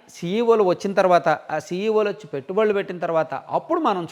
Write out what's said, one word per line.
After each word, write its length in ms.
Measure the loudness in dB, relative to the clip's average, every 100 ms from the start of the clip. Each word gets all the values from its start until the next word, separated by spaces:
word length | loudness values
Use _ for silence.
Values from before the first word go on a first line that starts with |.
| -20
సీఈఓలు 540 | -12 -4 0 2 4
వచ్చిన 300 | 4 0 0
తర్వాత, 340 | 2 4 4 4
ఆ 300 | -2 -4 -8
సీఈఓలు 500 | -6 -4 0 0 0
వచ్చి 180 | -4 -10
పెట్టుబడులు 460 | -10 -4 0 0
పెట్టిన 260 | 0 -4 -6
తర్వాత 360 | -2 0 -2
అప్పుడు 460 | -6 -4 -4 -2 -2
మనం 280 | 0 -2 -4